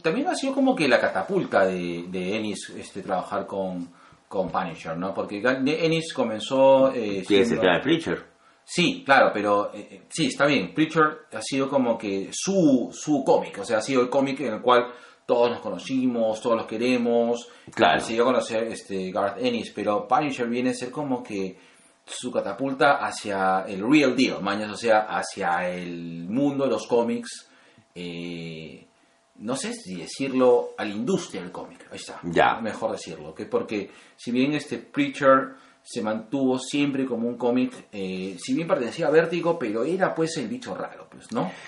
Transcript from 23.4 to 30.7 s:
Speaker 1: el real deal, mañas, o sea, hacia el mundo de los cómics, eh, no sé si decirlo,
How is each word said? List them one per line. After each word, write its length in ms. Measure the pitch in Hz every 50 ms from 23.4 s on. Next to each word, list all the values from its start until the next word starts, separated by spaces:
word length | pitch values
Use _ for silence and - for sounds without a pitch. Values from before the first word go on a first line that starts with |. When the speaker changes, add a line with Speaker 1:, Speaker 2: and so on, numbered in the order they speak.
| 95 95 95 95 92 110
Speaker 1:
el 140 | 101 92 101 120
real 280 | 151 151 139 127 120
deal, 260 | 131 127 98 - -
mañas, 300 | 92 98 101 104 107 104
o 60 | 101 95
sea, 220 | 113 117 110 107 - -
hacia 580 | 90 92 92 - - 104 92 87 85 87 90 90
el 580 | 90 90 87 87 85 85 85 85 82 82 85 92
mundo 340 | 107 135 143 143 139 135 139
de 40 | 127
los 160 | 113 - - -
cómics, 600 | 123 117 113 117 117 - 240 - - - - _ _ _ _ _ _ - _ _ _
eh, 920 | 87 90 87 85 85 87 87 85 85 82 82 82 80 78 69 65 78 - _ _ _ _ _ _ _ _ _ _ -
no 180 | 104 110 131
sé 180 | 135 - 220 240
si 220 | - - 180 185
decirlo, 720 | - 78 - - - 135 135 123 131 127 123 123 120 117 -